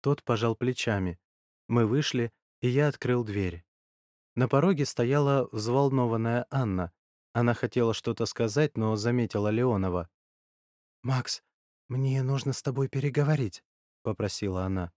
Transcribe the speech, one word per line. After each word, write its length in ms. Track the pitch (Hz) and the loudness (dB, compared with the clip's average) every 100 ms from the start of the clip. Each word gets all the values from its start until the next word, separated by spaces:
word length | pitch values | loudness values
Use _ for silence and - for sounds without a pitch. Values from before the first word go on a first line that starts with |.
Тот 220 | 135 143 | 0 -2
пожал 320 | - 117 117 113 | 0 0 0 0
плечами. 640 | 127 127 - 104 92 85 _ _ _ _ _ | -2 -2 0 0 -2 -4 _ _ _ _ _
Мы 160 | 120 | 2
вышли, 480 | 113 131 151 127 117 _ _ _ | 4 2 0 -2 -4 _ _ _
и 60 | 123 | 0
я 200 | 127 147 | 2 0
открыл 340 | - - 123 | 0 -2 0
дверь. 440 | 110 101 92 85 _ _ _ _ _ _ _ | 0 -2 -2 -4 _ _ _ _ _ _ _
На 140 | - 127 | 0 2
пороге 380 | 135 170 165 139 | 4 4 2 -2
стояла 640 | - 120 139 139 139 - | 0 0 2 2 2 0
взволнованная 920 | 113 107 127 139 135 123 113 113 120 - | -4 0 2 2 2 2 0 0 -2 -2
Анна. 440 | 139 117 92 87 _ _ _ _ | -2 0 -2 -4 _ _ _ _
Она 180 | - 117 | 0 2
хотела 400 | 117 117 - 117 | 2 0 0 0
что-то 320 | 107 - 113 | 0 -4 -2
сказать, 540 | 113 - 117 104 151 - | -4 -2 -2 2 0 0
но 180 | 110 110 | -2 0
заметила 520 | 110 123 117 107 104 | 0 0 0 0 0
Леонова. 600 | 110 127 107 95 90 82 _ _ _ _ _ _ _ _ _ | 0 2 2 0 -2 -4 _ _ _ _ _ _ _ _ _
«Макс, 400 | 120 131 - - _ _ _ _ _ | -4 -4 -4 -10 _ _ _ _ _
мне 340 | 127 135 135 | -4 0 0
нужно 320 | 131 135 135 | 0 -2 -2
с 80 | 131 | -4
тобой 260 | - 135 135 | -4 -2 -2
переговорить», — 760 | 135 143 127 147 151 113 - _ _ _ _ | -2 -2 0 2 2 0 -6 _ _ _ _
попросила 640 | - 104 104 - 101 92 | -6 -2 -4 -2 -2 -2
она. 260 | 92 95 87 | -2 -2 -4